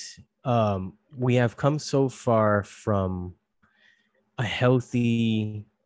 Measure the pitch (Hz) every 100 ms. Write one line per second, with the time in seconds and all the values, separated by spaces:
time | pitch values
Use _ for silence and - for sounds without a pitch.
0 | - - - _ 135 117 107 98 92 -
1 | _ 127 123 123 117 - 143 151 - 139
2 | 131 - 123 113 107 104 - - 110 101
3 | 92 92 90 - _ _ _ _ _ _
4 | _ _ _ - 107 - 127 127 - 120
5 | 117 117 113 110 107 107 - _